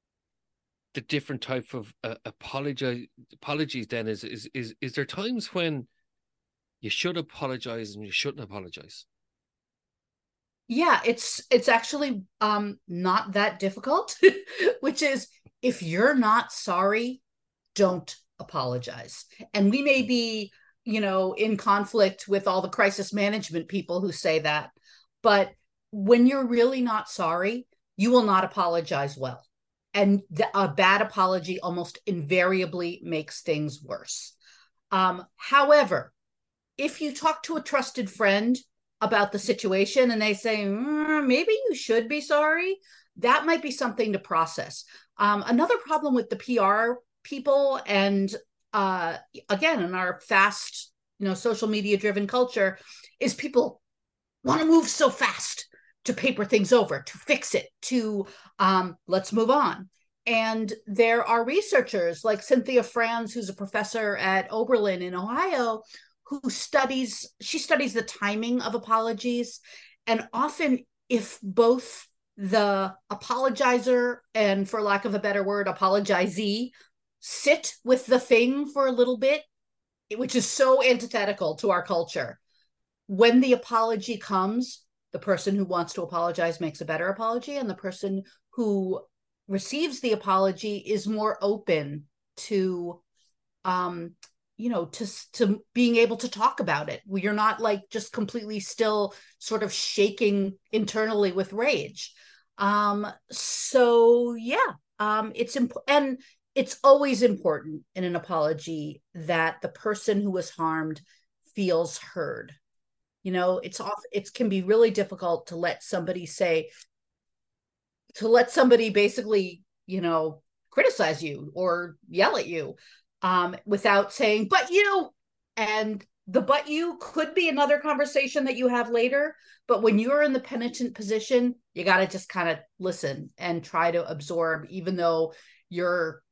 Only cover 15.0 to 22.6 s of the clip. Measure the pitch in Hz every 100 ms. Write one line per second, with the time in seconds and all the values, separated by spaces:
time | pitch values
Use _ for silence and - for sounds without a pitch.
15 | 294 269 - _ _ _ 254 240 170 170
16 | 247 277 220 226 220 - - 180 196 214
17 | 240 254 _ _ _ _ _ - 196 180
18 | 151 - _ _ - 160 127 123 120 131
19 | - - - - - 208 202 254 285 269
20 | 220 247 226 220 196 - _ _ - 220
21 | 208 190 190 190 220 202 - 202 202 226
22 | 190 190 - 196 196 185